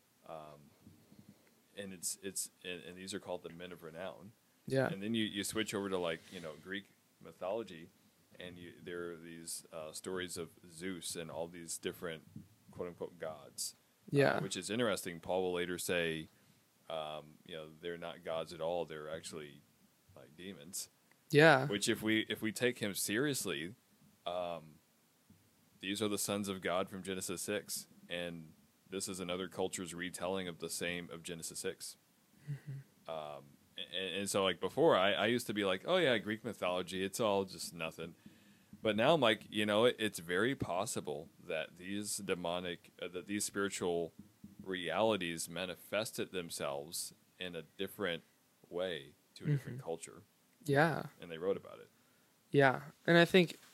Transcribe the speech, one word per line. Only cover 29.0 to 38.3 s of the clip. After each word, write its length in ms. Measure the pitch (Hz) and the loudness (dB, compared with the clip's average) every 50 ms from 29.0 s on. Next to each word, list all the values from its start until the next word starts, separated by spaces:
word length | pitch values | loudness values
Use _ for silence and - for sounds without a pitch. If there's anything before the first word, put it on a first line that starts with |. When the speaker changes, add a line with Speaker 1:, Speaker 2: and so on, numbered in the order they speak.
| - - | -4 -4
Speaker 1:
is 100 | 95 87 | -4 -4
another 300 | 92 87 90 92 92 87 | -4 -2 -2 -2 -4 -4
culture's 440 | - - 92 92 - - 92 82 85 | -2 -2 -2 -2 -2 -4 -6 -6 -6
retelling 540 | 85 90 90 85 - 87 90 98 95 92 | -6 -6 -6 -6 -4 -2 -2 -2 -2 -2
of 120 | 90 82 80 | -4 -6 -6
the 100 | 82 80 | -6 -6
same, 400 | - - 90 87 87 87 87 - | -4 -2 -2 -2 -2 -4 -6 -8
of 100 | - 85 | -10 -10
Genesis 380 | 82 87 87 82 80 - 80 - | -10 -10 -8 -8 -8 -8 -8 -4
six. 380 | - 92 82 - - - - - _ _ _ _ _ _ _ - - 147 | -4 -4 -4 -6 -10 -14 -14 -16 _ _ _ _ _ _ _ -14 -10 -8
Speaker 2:
Mm-hmm. 600 | 143 135 - 147 135 135 135 - _ - _ - | -8 -8 -8 -10 -10 -10 -12 -16 _ -16 _ -8
Speaker 1:
Um, 320 | 80 78 76 73 73 69 71 71 71 _ _ _ _ | -8 -6 -6 -8 -10 -12 -14 -18 -20 _ _ _ _
and, 380 | - 90 - 73 92 95 92 82 98 | -12 -10 -6 -4 -4 -2 -2 -2 -2
and 80 | 101 98 | -2 2
so, 140 | - 104 95 | 2 4 4
like, 180 | 95 90 - | 4 4 2
before, 340 | - 90 - 127 156 160 127 | -2 -2 2 6 8 8 8
I, 160 | 95 92 101 | 8 8 6
I 140 | 98 73 98 | 6 6 4
used 200 | 113 123 120 - | 4 4 2 0
to 60 | - 107 | 0 0
be 120 | 104 101 | 2 2
like, 180 | 95 92 95 - | 2 2 2 2
"Oh 120 | - 175 | 2 4
yeah, 200 | 185 165 135 120 | 4 6 6 4
Greek 280 | 110 87 104 110 110 - | 4 2 0 -2 -2 -4
mythology, 580 | 120 95 - 98 90 90 90 92 85 95 92 95 | -6 -4 -2 0 0 0 0 -2 -2 -2 -2 -2
it's 160 | 98 - - | 0 0 2
all 240 | 120 104 98 98 98 | 4 4 6 4 4
just 300 | 92 87 85 - - 87 | 0 -4 -8 -10 -8 -6
nothing." 400 | 85 82 80 - - 82 85 82 - _ - | -6 -6 -6 -6 -6 -10 -10 -10 -14 _ -20